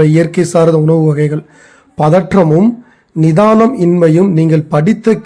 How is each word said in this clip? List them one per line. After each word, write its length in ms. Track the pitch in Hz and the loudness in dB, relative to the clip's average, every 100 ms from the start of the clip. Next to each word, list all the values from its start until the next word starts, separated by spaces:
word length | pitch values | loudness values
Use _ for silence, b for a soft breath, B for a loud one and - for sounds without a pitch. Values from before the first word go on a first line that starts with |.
| 156 | 2
இயற்கை 400 | 160 165 185 170 | 2 0 -2 -2
சார்ந்த 380 | 175 165 160 156 | 0 0 0 0
உணவு 200 | 165 156 | 0 0
வகைகள். 380 | 147 151 151 - b b b b - | -2 -4 -6 -10 b b b b -4
பதற்றமும் 720 | 151 180 170 196 160 156 226 233 B B B 160 | 0 0 0 0 2 2 0 -2 B B B -2
நிதானம் 580 | 160 160 214 220 226 254 | 0 2 2 2 0 0
இன்மையும் 540 | 175 175 165 160 196 | -2 0 2 2 0
நீங்கள் 380 | 160 160 156 156 151 | 0 0 0 -2 -2
படித்த 420 | 165 226 226 208 | -2 -2 -2 -2